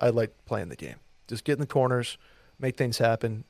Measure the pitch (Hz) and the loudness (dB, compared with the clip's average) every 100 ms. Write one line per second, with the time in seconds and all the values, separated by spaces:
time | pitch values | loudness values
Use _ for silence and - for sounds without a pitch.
0 | 123 117 110 - - 110 85 - 67 - | 2 2 -2 -6 -6 -6 -6 -10 -12 -14
1 | - _ - 113 - 143 143 139 127 127 | -20 _ -12 -6 -2 -2 0 2 2 2
2 | 120 - - - - _ 131 - 127 113 | -2 -10 -20 -20 -20 _ -6 0 -2 2
3 | 117 113 117 110 | 2 2 -2 -4